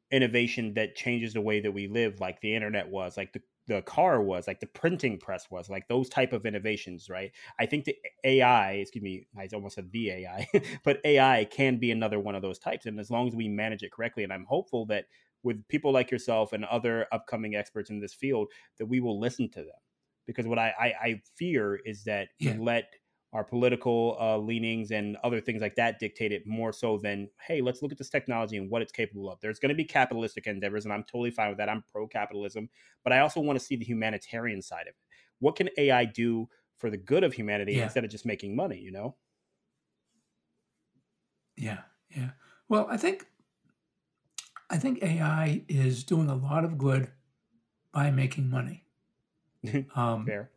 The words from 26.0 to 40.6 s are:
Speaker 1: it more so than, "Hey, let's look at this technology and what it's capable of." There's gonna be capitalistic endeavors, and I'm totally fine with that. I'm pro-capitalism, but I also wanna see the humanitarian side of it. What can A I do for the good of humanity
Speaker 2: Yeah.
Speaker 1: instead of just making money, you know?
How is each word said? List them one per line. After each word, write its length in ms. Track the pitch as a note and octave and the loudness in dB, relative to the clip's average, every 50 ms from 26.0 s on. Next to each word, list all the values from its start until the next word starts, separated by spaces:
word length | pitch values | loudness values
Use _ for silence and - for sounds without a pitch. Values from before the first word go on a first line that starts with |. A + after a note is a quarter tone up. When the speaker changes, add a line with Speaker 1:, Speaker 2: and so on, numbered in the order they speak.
| A2+ G#2 - - A2+ G#2 | -6 -6 -4 -2 -2 -2
Speaker 1:
it 140 | G2+ F2 G2 | -2 -4 -4
more 280 | G#2 A2 A2+ A2+ A2 G#2+ | -4 -4 -2 -2 -2 -2
so 240 | - - A#2 G#2+ | -2 0 0 0
than, 320 | G2+ G#2+ G#2 G2+ G2+ G2+ G2+ _ - - | 0 -2 -2 -4 -4 -6 -10 _ -14 -8
"Hey, 140 | - E3 D3 | -4 -2 0
let's 200 | B2 B2 B2 - | 0 -2 -2 -4
look 100 | D3 C3+ | -6 -8
at 60 | C#3+ | -8
this 120 | - C3+ - | -8 -6 -2
technology 480 | - C#3+ - C3+ A#2+ A#2 A2+ G#2+ A2 | -2 -2 0 0 -2 -2 -2 -2 -4
and 120 | G2+ G2 F#2+ | -6 -4 -2
what 120 | A#2 A#2 | -2 -2
it's 100 | A2 - | -2 -4
capable 400 | - - A2+ G#2 G#2 G2+ G2 F#2+ | -4 -4 -4 -4 -6 -8 -10 -10
of." 80 | F2+ - | -10 -8
There's 200 | - G#2+ A2 - | -8 -8 -2 0
gonna 140 | - C3+ D3 | 0 0 2
be 120 | D#3+ D#3 | 0 -2
capitalistic 640 | - - C#3 B2+ - A#2+ A2+ A2+ G#2+ - G#2 - | 2 4 4 4 4 2 -2 -4 -4 -4 -6 -6
endeavors, 380 | A2 G2+ F#2+ G2+ G2 G#2 G#2+ G#2 | -6 -4 -2 -2 -2 -2 -4 -4
and 80 | G#2+ G#2 | -4 -4
I'm 100 | G#2+ G#2+ | -6 -6
totally 280 | - - A#2+ A#2+ A#2+ | -6 -6 -4 -4 -2
fine 180 | A#2+ - G#2+ G#2 | -2 -2 -2 -2
with 80 | G2+ G2+ | -2 -2
that. 100 | G#2 G#2 | -2 -2
I'm 140 | A2 G#2+ - | -4 -4 -6
pro-capitalism, 840 | _ - G#2+ G#2+ G#2 - A2 G#2 - G#2 G2+ G2+ G2 - A2 G#2+ - _ _ - _ _ _ - | _ -8 -8 -8 -6 -4 -4 -4 -4 -6 -6 -6 -6 -6 -8 -10 -10 _ _ -20 _ _ _ 2
but 100 | B2 B2+ | 4 6
I 60 | C3 | 6
also 200 | D3 D3+ - E3+ | 6 4 2 0
wanna 200 | D3 D3 C#3 B2+ | 0 0 0 0
see 180 | - - C#3 | -2 -2 -4
the 80 | A#2+ G#2+ | -4 -2
humanitarian 760 | A#2 A#2+ A2 A2+ A2 G#2+ G2+ - - - A2+ A#2+ A#2 G#2 F#2+ | -2 -2 0 0 -2 -2 -4 -6 -6 -6 -4 -4 -4 -4 -6
side 260 | - - E2+ E2+ E2+ | -8 -10 -10 -12 -12
of 80 | - - | -14 -18
it. 0 | _ _ _ _ - _ _ _ - | _ _ _ _ -20 _ _ _ 2
What 160 | B2 C#3+ - | 2 2 4
can 140 | - F#3 F#3 - | 2 -2 -2 0
A 140 | D3+ C#3+ C#3 | 2 6 6
I 140 | B2+ B2 A#2+ | 6 6 4
do 440 | A2 A2 A#2 A#2 A#2 A2+ A2+ A2+ - _ _ _ _ _ | 2 0 0 0 0 0 0 -2 -6 _ _ _ _ _
for 120 | _ - A2+ | _ -6 -4
the 80 | G#2 | -4
good 260 | F#2+ F#2 - C#3 F3+ F#3 | -4 0 2 4 4 4
of 100 | D3+ - | 2 0
humanity 400 | A#2+ G#2+ G#2 G#2 G#2 G2+ G#2 G#2 | -2 -2 -2 0 0 0 0 0
Speaker 2:
Yeah. 100 | B2 A2+ | 0 0
Speaker 1:
instead 200 | A2 - B2+ A#2 | 0 0 -2 -2
of 80 | G#2 | -2
just 140 | G#2+ G#2 - | -4 -6 -4
making 300 | A#2 G#2 - G2+ G2 G#2 | -4 -4 -4 -6 -4 -2
money, 240 | C3+ F#3+ F3+ G#2 - | -2 -2 -2 -4 -8
you 120 | F#2 F#2 | -12 -12
know? 240 | F#2 G2 G#2+ B2 - _ _ _ _ _ _ _ _ _ _ _ _ _ _ _ _ _ _ _ _ _ _ _ _ _ _ _ _ _ | -10 -8 -8 -8 -10 _ _ _ _ _ _ _ _ _ _ _ _ _ _ _ _ _ _ _ _ _ _ _ _ _ _ _ _ _